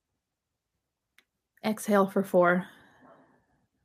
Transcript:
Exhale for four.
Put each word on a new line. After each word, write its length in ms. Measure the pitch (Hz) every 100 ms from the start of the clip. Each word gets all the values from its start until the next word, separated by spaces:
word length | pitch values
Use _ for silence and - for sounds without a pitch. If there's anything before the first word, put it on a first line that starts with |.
| _ _ _ _ _ _ _ _ _ _ _ _ _ _ _ _
Exhale 420 | 220 214 208 202 190
for 160 | 196
four. 440 | 196 180 175 180 - - _ _ - - _ _ _ _ _ _